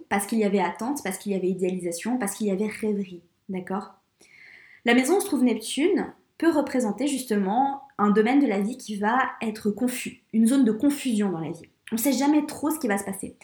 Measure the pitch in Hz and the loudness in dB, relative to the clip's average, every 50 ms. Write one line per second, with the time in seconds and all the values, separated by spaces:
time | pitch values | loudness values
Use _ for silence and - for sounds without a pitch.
0 | - - 202 202 202 - 233 220 208 202 190 202 185 190 185 - 220 - 147 143 | -4 -4 -2 -2 -2 0 0 2 2 2 2 2 0 0 -2 -4 -6 -4 -4 -4
1 | - 190 190 - - 208 196 185 180 180 190 175 185 180 185 185 175 175 170 - | -4 -6 -8 -6 -6 -4 -2 0 0 0 0 0 -2 -2 -2 -2 -4 -6 -6 -4
2 | - 214 254 254 247 196 - - 220 208 190 190 214 214 - - - 214 208 202 | -4 -4 -2 -2 -2 -4 -4 -4 -2 -2 0 0 -2 -4 -4 -4 -4 -2 -2 -2
3 | 196 190 180 170 - _ _ _ _ - 190 185 180 - 190 202 - - - _ | -4 -6 -10 -16 -18 _ _ _ _ -8 -8 -8 -6 -6 -6 -6 -6 -10 -16 _
4 | _ _ _ _ - _ - - - - - - - - - - _ 233 233 254 | _ _ _ _ -20 _ -20 -20 -20 -20 -20 -20 -20 -20 -20 -4 _ 2 4 4
5 | 262 269 359 403 - - 302 247 254 247 220 - - - - 262 294 392 381 247 | 4 4 2 2 2 0 0 2 2 2 2 0 -4 -6 -4 0 2 2 2 2
6 | 185 - - - _ _ _ - 311 330 - 302 269 - - 254 247 214 202 - | 0 -4 -8 -16 _ _ _ 0 2 2 2 2 0 0 0 0 0 0 -2 -2
7 | 262 294 277 254 - - 214 208 196 185 208 247 269 - - - - - _ - | -2 -2 -2 -4 -4 -2 0 0 0 0 2 2 2 0 0 -6 -10 -14 _ 0
8 | 208 208 202 214 214 233 269 285 277 240 196 196 202 214 262 254 - - 214 196 | 2 4 4 4 4 6 6 4 4 4 2 0 -2 -4 -4 -8 -10 -10 -6 -2
9 | 208 214 240 262 254 - - - 240 220 208 - - 208 202 - 254 247 - - | 0 0 2 2 0 0 -4 -6 -6 -6 -6 -2 -2 -2 -2 0 -2 -2 -2 -4
10 | - - - - _ _ - 220 226 226 277 277 262 214 214 214 285 285 285 - | -8 -10 -12 -14 _ _ 2 4 4 6 6 6 6 4 4 4 2 2 2 0
11 | - 269 220 208 208 196 170 160 165 151 - - - - _ _ _ - 220 226 | -2 -2 0 0 0 0 -2 -4 -6 -8 -8 -10 -14 -20 _ _ _ -6 -6 -2
12 | - 285 254 226 277 285 302 302 294 - - - 277 302 320 311 - 220 202 196 | 0 0 0 2 2 4 4 2 2 0 -6 -4 -4 -2 -2 -2 -2 -2 -2 -2
13 | 202 196 190 - - - - _ | -2 -6 -8 -8 -10 -12 -14 _